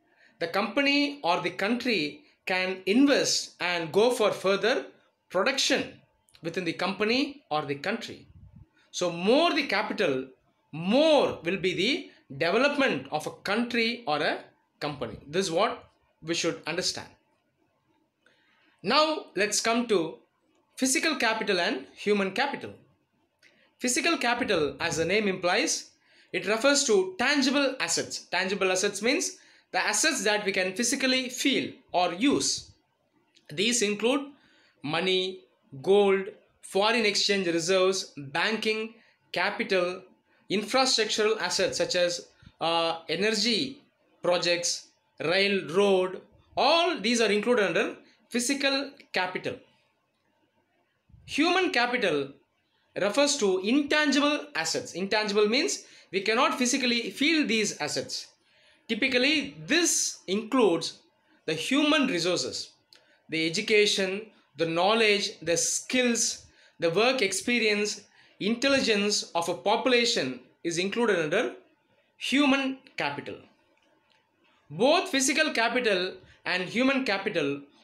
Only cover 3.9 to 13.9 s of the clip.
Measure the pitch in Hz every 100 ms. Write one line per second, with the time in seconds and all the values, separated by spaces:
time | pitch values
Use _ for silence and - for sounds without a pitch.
3.9 | 180 233 247 208 - 185 196 208 269 -
4.9 | - _ _ _ 175 220 277 - 247 123
5.9 | - _ _ _ _ 165 175 175 - 185
6.9 | 196 214 247 285 - _ 151 143 143 185
7.9 | 233 - 107 - - - - - _ _
8.9 | - 180 170 190 269 339 320 - 196 214
9.9 | 202 180 131 127 - _ _ _ 147 175
10.9 | 247 320 285 170 113 160 190 180 156 208
11.9 | 339 - - _ 139 165 208 285 285 262
12.9 | 160 - 151 156 - - 208 240 240 226